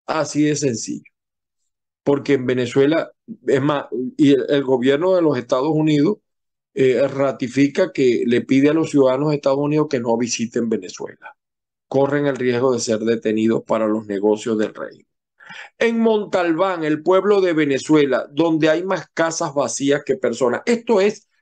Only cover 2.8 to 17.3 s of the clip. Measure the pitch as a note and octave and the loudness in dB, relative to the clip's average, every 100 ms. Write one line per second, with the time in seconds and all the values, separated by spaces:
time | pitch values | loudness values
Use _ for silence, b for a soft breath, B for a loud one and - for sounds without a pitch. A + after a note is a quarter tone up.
2.8 | C#3 D#3+ - _ - - B2+ C3+ C#3+ C#3+ | 2 2 -4 _ -20 -10 0 0 2 -2
3.8 | - A#2 B2+ - C#3 C3+ - C#3+ C3 C3 | -4 -8 -6 2 4 4 2 -2 0 0
4.8 | B2+ C#3+ F3+ F#3 D#3+ B2 A#2 B2+ D3+ D#3 | 2 2 2 2 2 -2 -2 -2 0 0
5.8 | D#3 D3 E3 G#3+ _ _ _ _ _ - | 0 2 0 -2 _ _ _ _ _ 0
6.8 | C3 A#2 C3+ C3+ C3+ - B2 C3 C#3 E3 | 2 2 0 0 -2 -2 -4 0 0 2
7.8 | F#3 - C3 A2+ A#2 A#2+ A2+ C3+ D3 D#3+ | -2 2 2 2 0 0 2 2 4 2
8.8 | D#3 D3 C3+ C3 D3+ D3 C#3+ C#3 D3 D3+ | 0 2 4 2 0 0 0 0 0 0
9.8 | D3+ B2+ A#2 A#2 A#2 - A#2 B2 A2+ G#2 | 0 -2 -2 -2 -2 -4 -4 -2 -2 -4
10.8 | F2+ - - - - _ _ _ _ _ | -6 -14 -14 -16 -20 _ _ _ _ _
11.8 | - C3+ C#3 D3 C#3+ B2+ B2+ A#2+ C3 A#2 | -4 0 0 0 -2 -2 -2 0 0 0
12.8 | B2 A2 A2+ A2+ A2 A2 A2+ A2+ - A2+ | -2 -2 0 -2 -2 0 0 0 -2 -2
13.8 | A2 A2 G#2 G2 G#2+ G#2 A#2+ G#2+ G#2 - | 0 -2 -4 -2 0 0 -2 -4 -4 -6
14.8 | - - _ _ _ _ B B B - | -14 -16 _ _ _ _ B B B -2
15.8 | A#3 A#3 A3+ G#3+ F3+ F#3 F3 D#3+ F#3+ F3 | 0 2 2 0 0 -2 0 0 0 -2
16.8 | D#3 D3+ D#3+ F#3+ G3 | -2 -2 2 2 4